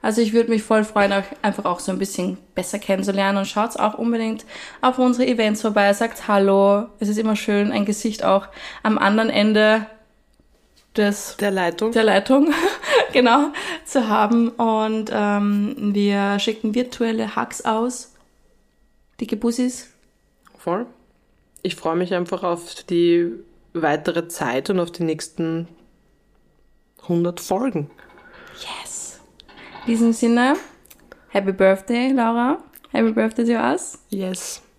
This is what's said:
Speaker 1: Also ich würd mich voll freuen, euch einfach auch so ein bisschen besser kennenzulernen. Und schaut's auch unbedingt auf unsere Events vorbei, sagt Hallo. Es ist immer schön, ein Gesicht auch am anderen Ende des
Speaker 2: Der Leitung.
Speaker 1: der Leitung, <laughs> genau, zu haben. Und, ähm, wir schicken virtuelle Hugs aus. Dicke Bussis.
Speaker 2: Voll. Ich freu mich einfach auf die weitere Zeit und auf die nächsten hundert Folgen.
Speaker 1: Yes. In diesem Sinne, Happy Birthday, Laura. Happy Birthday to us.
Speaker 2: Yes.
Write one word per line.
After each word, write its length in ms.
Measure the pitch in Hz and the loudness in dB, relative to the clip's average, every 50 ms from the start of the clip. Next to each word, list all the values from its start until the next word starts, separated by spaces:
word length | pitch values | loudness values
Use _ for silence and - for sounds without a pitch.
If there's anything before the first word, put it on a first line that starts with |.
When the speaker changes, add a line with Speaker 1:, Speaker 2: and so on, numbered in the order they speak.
| - | -2
Speaker 1:
Also 180 | 214 220 226 | -2 0 2
ich 120 | 233 226 214 | 0 2 2
würd 160 | 233 233 233 | 2 2 2
mich 140 | 226 220 214 | 0 -2 0
voll 200 | - 226 220 214 | 2 2 2 2
freuen, 280 | 214 - 208 202 196 196 | 0 0 0 2 2 2
euch 120 | 196 196 - - - - | -2 -4 -6 -12 -4 -4
einfach 220 | 208 196 - 202 | -4 -4 -2 -4
auch 140 | 190 175 175 | -4 -4 -4
so 120 | - - | -4 -6
ein 80 | 185 185 | -4 -4
bisschen 400 | 196 196 - - 180 185 185 190 - _ _ | -4 -6 -4 -6 -4 -4 -6 -8 -12 _ _
besser 240 | - 185 - - 202 | -8 -6 -6 -6 -8
kennenzulernen. 580 | 202 - 196 190 190 202 196 196 196 196 196 202 | -2 -2 -2 -2 0 -2 0 0 0 0 0 0
Und 80 | 196 | -2
schaut's 320 | 196 - 214 220 226 226 - | -2 -2 -2 -2 -2 -2 -2
auch 220 | - 220 214 - | -2 -2 -2 -2
unbedingt 460 | 233 233 233 233 226 220 220 214 - - - - - - - - | -2 -2 -2 -2 -2 -4 -6 -8 -10 -16 -18 -18 -18 -18 -14 -2
auf 160 | - 254 254 254 | 0 0 2 4
unsere 300 | 254 254 247 240 254 262 | 2 2 4 2 2 0
Events 340 | 247 226 220 214 208 214 | 2 2 2 0 0 0
vorbei, 320 | - 226 208 208 202 202 202 | -2 0 2 4 4 4 4
sagt 340 | 202 226 226 - - - - | 2 0 -4 -4 -8 -2 2
Hallo. 600 | 208 202 196 196 196 196 196 196 202 202 226 233 - - | 2 4 4 4 6 6 6 6 4 2 0 -4 -8 -6
Es 80 | 226 202 | -4 -2
ist 120 | 214 214 | -2 -2
immer 160 | 226 220 214 | 0 0 -2
schön, 360 | 208 - - 208 202 202 208 | -2 0 0 0 0 0 0
ein 140 | - 214 202 | 0 -2 -2
Gesicht 380 | 202 208 - - 226 - - - | -2 -2 -2 -2 -6 -4 -2 0
auch 240 | 190 190 196 196 - - - - - - - | 2 2 2 0 -2 -18 -18 -18 -16 -18 -6
am 160 | - 220 214 - | -2 -2 0 2
anderen 320 | - 196 208 214 220 226 | 2 2 2 2 2 2
Ende 560 | - - 208 214 214 214 214 214 214 220 214 - - - _ _ _ _ _ _ _ _ _ _ _ _ _ _ _ _ _ _ _ - | 2 2 2 2 4 4 4 4 4 2 0 -4 -14 -20 _ _ _ _ _ _ _ _ _ _ _ _ _ _ _ _ _ _ _ 0
des 400 | 214 202 202 208 - - - - | 2 2 0 -2 -6 -14 -8 -4
Speaker 2:
Der 120 | 202 202 | -4 -2
Leitung. 400 | 190 190 180 170 170 175 214 220 | 0 0 0 0 -2 -2 -4 0
Speaker 1:
der 120 | 233 233 220 | 2 2 4
Leitung, 480 | 214 190 196 202 - 262 277 285 330 285 - 330 381 392 - | 4 4 2 4 4 4 4 6 4 2 2 0 0 -2 -2
<laughs> 320 | - - 571 494 - - - | -6 2 2 2 2 2 2
genau, 380 | 277 247 240 233 277 285 320 - - - - 330 320 - | 4 4 6 6 4 4 2 -2 -8 -8 -8 -10 -10 -10
zu 240 | - - 277 233 214 | -2 0 0 2 2
haben. 400 | 214 220 214 208 233 233 233 226 | 2 2 4 4 4 2 2 2
Und, 600 | 233 - 233 226 220 220 220 220 220 220 214 214 - | 0 -2 0 0 2 0 0 0 -2 -2 -4 -4 -2
ähm, 640 | 214 208 208 208 202 202 208 208 202 202 208 - - 208 208 202 | -2 0 2 2 2 2 2 2 0 0 -2 -4 -4 -2 -2 0
wir 460 | 208 202 202 202 202 196 202 202 202 | 2 2 2 2 0 0 0 0 0
schicken 340 | 202 220 220 220 - 220 208 | 0 -2 -4 -2 -4 -2 0
virtuelle 640 | 247 247 247 - - 240 226 226 220 220 208 - | 0 -2 -2 -2 -4 -2 -2 0 -2 -4 -4 -2
Hugs 280 | - 226 226 - - - | -4 -4 -4 -6 -8 -4
aus. 480 | - 220 220 226 247 247 - - - _ _ _ _ _ _ _ _ _ _ _ _ _ _ _ _ _ _ _ _ _ _ | -2 -2 0 -2 -2 -4 -8 -14 -18 _ _ _ _ _ _ _ _ _ _ _ _ _ _ _ _ _ _ _ _ _ _
Dicke 180 | 247 - - 208 | -6 -6 -6 -2
Bussis. 500 | 220 233 233 240 254 247 247 - - - _ _ _ _ _ _ _ _ _ _ _ _ _ - | -2 -2 0 0 -2 -2 -2 -6 -16 -18 _ _ _ _ _ _ _ _ _ _ _ _ _ -12
Speaker 2:
Voll. 300 | - - 170 196 240 240 - _ _ _ _ _ _ _ _ _ _ _ _ - | -6 -4 -4 -4 -4 -8 -14 _ _ _ _ _ _ _ _ _ _ _ _ -8
Ich 140 | _ 185 170 | _ -8 -8
freu 180 | - - 165 160 | -4 -4 -2 0
mich 200 | 170 180 175 190 | 0 -2 -2 -2
einfach 260 | 180 180 175 - 180 | -4 -4 -4 -6 -4
auf 320 | - 180 175 170 170 - - - - - | -2 -4 -4 -4 -8 -14 -18 -18 -8 -4
die 420 | 180 170 170 175 170 175 170 175 170 - - - _ _ _ _ _ | 0 2 4 4 4 4 2 0 -4 -8 -14 -20 _ _ _ _ _
weitere 540 | 175 160 151 147 151 151 180 160 165 165 170 | -2 0 0 0 0 -2 -2 -4 -4 -4 -6
Zeit 440 | - - - 131 120 131 139 - | -8 -6 -6 -4 -4 -4 -2 -2
und 80 | 202 185 | -2 -2
auf 120 | 175 170 | -2 -4
die 120 | 170 - 175 | -4 -6 -4
nächsten 640 | 160 156 156 - - _ - 165 165 165 165 165 170 - _ _ _ _ _ _ _ _ _ _ _ _ _ _ _ _ _ _ _ _ _ _ _ _ _ - - | -4 -4 -4 -8 -14 _ -6 -6 -4 -4 -6 -8 -10 -16 _ _ _ _ _ _ _ _ _ _ _ _ _ _ _ _ _ _ _ _ _ _ _ _ _ -6 -2
hundert 320 | 180 170 170 175 175 170 | 0 0 0 0 -4 -6
Folgen. 500 | - - 190 190 247 269 226 160 147 147 - _ - - - - - - - - - - - - - - - - | -4 -2 -2 -2 -2 -2 -4 -4 -6 -6 -12 _ -20 -20 -20 -20 -20 -20 -20 -20 -20 -20 -20 -18 -14 -14 -14 -14
Speaker 1:
Yes. 380 | - - - - - - - - - _ _ _ - - - - - - - - - | -14 -14 -14 -12 -14 -14 -16 -20 -20 _ _ _ -20 -20 -20 -20 -20 -20 -18 -12 -4
In 60 | 233 233 | -2 0
diesem 200 | 220 233 233 226 | 2 4 2 2
Sinne, 420 | 226 - 233 233 240 240 262 294 381 - - - _ _ - - _ _ _ - _ _ _ | 2 2 2 4 4 4 2 2 0 -2 -12 -20 _ _ -20 -20 _ _ _ -20 _ _ _
Happy 220 | - 202 196 190 | -4 -2 -2 -2
Birthday, 600 | 190 190 196 190 190 190 - - 240 240 247 262 | 0 4 6 6 6 4 0 -2 -2 0 2 2
Laura. 460 | 269 262 233 226 226 233 240 254 302 349 - - _ - _ - | 2 2 2 2 2 2 2 0 0 -2 -4 -14 _ -20 _ -6
Happy 200 | - - 226 226 | 0 2 2 2
Birthday 340 | 220 220 220 220 220 - 233 | 2 2 0 0 0 0 0
to 80 | 226 233 | 2 2
us. 440 | 226 226 240 277 370 - - - - _ _ | 2 2 0 0 -2 -4 -10 -14 -18 _ _
Speaker 2:
Yes. 520 | - 196 190 185 185 185 - - - - _ _ _ | -8 -6 -4 -6 -6 -8 -8 -10 -12 -14 _ _ _